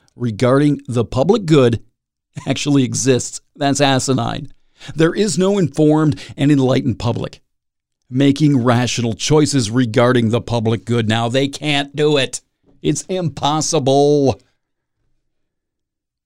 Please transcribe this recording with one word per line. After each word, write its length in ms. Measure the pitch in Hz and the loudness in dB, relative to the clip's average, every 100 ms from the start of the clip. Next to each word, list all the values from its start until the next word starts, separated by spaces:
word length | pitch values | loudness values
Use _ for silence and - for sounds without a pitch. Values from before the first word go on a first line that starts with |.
| _ - | _ -8
regarding 680 | 120 101 123 139 147 139 - | -6 -2 2 4 2 0 -2
the 180 | 120 113 | -4 -2
public 400 | - 156 233 170 | 0 2 0 4
good 380 | 156 123 113 - _ _ _ _ - - | 4 4 0 -6 _ _ _ _ -10 -6
actually 360 | 131 151 139 | -4 0 0
exists. 580 | 123 110 120 123 - - - - | 0 -2 0 0 -2 -14 -18 -6
That's 260 | 143 139 | -2 0
asinine. 720 | 139 131 - 127 117 110 143 - _ _ - | 0 0 0 -2 -4 -8 -12 -18 _ _ -10
There 200 | 147 165 | 0 0
is 240 | - 208 147 | 2 -2 0
no 200 | 185 202 | 0 0
informed 640 | 160 - 151 156 156 - - - | 0 2 2 4 2 -2 -8 -2
and 140 | 139 | 2
enlightened 480 | 143 127 131 131 107 | 2 2 0 -2 -4
public 420 | 120 113 - - _ _ _ _ _ _ _ | -4 -4 -8 -12 _ _ _ _ _ _ _
making 540 | 127 139 139 151 139 | 0 2 4 2 2
rational 500 | 117 120 120 - 117 | 2 0 0 -2 -4
choices 580 | 107 - 151 147 143 101 | -4 0 2 2 0 0
regarding 580 | 120 123 123 120 123 113 | -2 0 2 2 2 0
the 120 | 117 | -2
public 440 | - 120 110 110 - | -4 -4 -2 -4 -2
good. 240 | 120 107 | -2 0
Now, 180 | 113 117 | -2 0
they 200 | 131 139 | -2 -2
can't 480 | - 147 143 143 151 | -4 -4 -4 -4 -2
do 220 | 151 147 | 0 0
it. 240 | 123 - - _ _ _ | -2 -6 -16 _ _ _
It's 200 | 156 151 | -4 -4
impossible. 1400 | - 185 170 - 147 156 147 160 131 139 143 147 135 - _ _ _ _ _ _ _ _ _ _ _ _ _ _ _ _ _ _ | -6 -6 -6 -4 -2 -2 -2 -2 2 2 4 2 2 -2 _ _ _ _ _ _ _ _ _ _ _ _ _ _ _ _ _ _